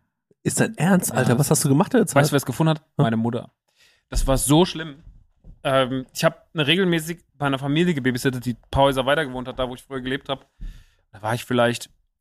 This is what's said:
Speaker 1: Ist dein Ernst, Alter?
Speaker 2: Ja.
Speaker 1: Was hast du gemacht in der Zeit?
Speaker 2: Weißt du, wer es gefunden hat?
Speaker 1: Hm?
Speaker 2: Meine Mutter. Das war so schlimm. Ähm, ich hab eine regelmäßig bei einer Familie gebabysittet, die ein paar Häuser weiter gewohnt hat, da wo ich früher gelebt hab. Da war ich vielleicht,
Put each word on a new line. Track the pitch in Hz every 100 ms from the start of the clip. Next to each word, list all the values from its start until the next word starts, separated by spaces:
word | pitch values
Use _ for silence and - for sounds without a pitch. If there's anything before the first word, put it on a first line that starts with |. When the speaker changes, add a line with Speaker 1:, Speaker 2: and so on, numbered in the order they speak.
| _ _ _ _
Speaker 1:
Ist | - -
dein | 113 -
Ernst, | 165 180 -
Alter? | - 123
Speaker 2:
Ja. | 120
Speaker 1:
Was | 147
hast | 156
du | 143
gemacht | 139 202
in | 240
der | 196
Zeit? | 143
Speaker 2:
Weißt | 147
du, |
wer | 139
es | -
gefunden | 120 160
hat? | 156
Speaker 1:
Hm? | _ -
Speaker 2:
Meine | 120 113
Mutter. | 117 117 - _ _ _ _ _ _
Das | 123 -
war | 131
so | - 151
schlimm. | 185 156 160 143 - - _ _ - -
Ähm, | 147 135 127 131 127
ich | -
hab | 165 - _
eine | 165 139
regelmäßig | 175 185 165 160 170 _ -
bei | 143
einer | 135
Familie | 139 151 180
gebabysittet, | 143 127 123 139 127 120
die |
ein | 113 _
paar | 139
Häuser | 139 135
weiter | 127 151 139
gewohnt | 127 127
hat, | 123
da | 127
wo |
ich | 127
früher | - 131
gelebt | 127 135 -
hab. | 131 _ - - - - _ _
Da | -
war | 107
ich | 120
vielleicht, | - 123 120 120 - _ _ _